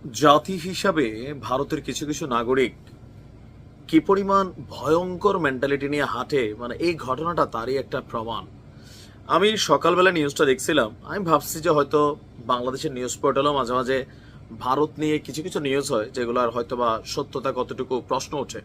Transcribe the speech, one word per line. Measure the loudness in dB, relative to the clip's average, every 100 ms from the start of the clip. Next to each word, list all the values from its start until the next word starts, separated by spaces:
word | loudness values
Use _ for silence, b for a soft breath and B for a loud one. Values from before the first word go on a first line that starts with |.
| -10
জাতি | 4 8 8 4
হিসাবে | -8 -6 -2 0 2 -2 -4 -10 -10
ভারতের | -4 -4 -2 -4
কিছু | -6 -8
কিছু | -6 -6 -2
নাগরিক | -2 0 0 0 -4 -20 -20 -20 -20 -20 -20 -20 -20 -20 -20 2
কি | 2
পরিমাণ | 4 0 4 2 0 -6 -16
ভয়ঙ্কর | -6 0 0 0 -2 0 2
মেন্টালিটি | 0 0 -2 -2 -2
নিয়ে | -2
হাঁটে, | -2 -4 -2 0 0 -4
মানে, | -10
এই | -2 -2
ঘটনাটা | -2 -6 -4 -2 0
তারই | -2 -2 -2 -4
একটা | -2 -6
প্রমাণ। | -6 -8 -6 -8 -8 -18 -20 B B B B B 0
আমি | 4 4 2
সকালবেলা | 2 4 6 6 6
নিউজটা | 4 0 4
দেখছিলাম, | 4 4 4 2 2 -4
আমি | -10 -6
ভাবছি | 2 2 2 -2
যে | 2
হয়তো | 2 4 2 2 0 -12 -14
বাংলাদেশের | -2 -2 -2 -4 -6
নিউজ | -4 -6 0
পোর্টালেও | 0 2 2
মাঝে | 0 0
মাঝে | -2 0 -2 -4 B B B -18 -8
ভারত | -2 0 0 -2
নিয়ে | -2 -2
কিছু | -4 -10
কিছু | -6 -4
নিউজ | 0 -2 0
হয় | -2 -2
যেগুলোর | -4 -2 0 0
হয়তো | -2 -4
বা | 0 0 0
সত্যতা | -4 -8 -6 -4 -4
কতটুকু | -4 -6 -6 -4 -4 -2
প্রশ্ন | -6 -4 -8
ওঠে | -8 -12